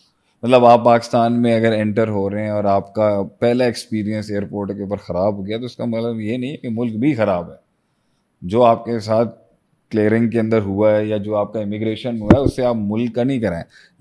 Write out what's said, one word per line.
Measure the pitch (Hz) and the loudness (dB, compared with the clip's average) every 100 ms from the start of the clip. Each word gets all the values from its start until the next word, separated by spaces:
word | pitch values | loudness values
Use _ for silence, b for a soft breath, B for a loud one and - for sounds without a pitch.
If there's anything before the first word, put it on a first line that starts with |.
| _ _ _ _ 117 | _ _ _ _ 2
मतलब | 127 120 | 6 8
आप | 117 120 | 8 6
पाकिस्तान | 117 - 120 120 | 2 2 0 2
में | 120 120 | 2 2
अगर | 113 113 | 2 2
एंटर | 107 107 104 107 | 2 0 0 0
हो | 101 98 | 0 -2
रहे | 104 | -4
हैं | 107 | -4
और | 104 101 | -2 2
आपका | 98 - 110 107 101 | 0 0 0 0 0
पहला | 95 - 120 123 123 | -4 -2 0 2 0
एक्सपीरियंस | 110 - 107 104 107 107 | -2 -6 -4 -4 -6 -4
एयरपोर्ट | 101 101 101 98 | -6 -6 -6 -6
के | 101 | -8
ऊपर | 98 98 | -6 -8
ख़राब | - 87 101 101 | -6 -2 -2 -2
हो | |
गया, | 98 113 | -6 -8
तो | 123 | -8
इसका | - 120 | -8 -6
मतलब | 113 117 113 | -4 -4 -4
ये | 107 127 | -6 -6
नहीं | 127 | -6
है | 160 | -10
कि | 127 | -8
मुल्क | 113 120 | -4 -4
भी | 110 147 | -2 0
ख़राब | 120 101 87 85 | 0 0 0 -4
है। | - _ _ _ _ _ _ _ _ 87 | -16 _ _ _ _ _ _ _ _ -2
जो | 113 | 4
आपके | 120 117 110 117 | 4 4 -2 -6
साथ | 107 110 117 - _ _ _ _ _ | -2 0 0 -6 _ _ _ _ _
क्लियरिंग | 107 107 113 117 | 0 2 2 2
के | 113 | 0
अंदर | 110 110 | 0 0
हुआ | 98 98 107 | 0 2 2
है | 107 107 | 2 0
या | 107 | -4
जो | 104 | -2
आपका | 104 101 113 | -2 -2 -4
इमिग्रेशन | 101 104 110 107 127 113 | -6 -4 -4 -4 -6 0
हुआ | 104 | 4
है, | 139 | 4
उससे | 131 - | 2 -2
आप | 123 113 | -2 0
मुल्क | 101 110 120 120 | -2 -2 -2 -2
का | |
नहीं | 127 131 | -2 0
कराएं। | 104 82 - b b - | -2 -4 -10 b b -8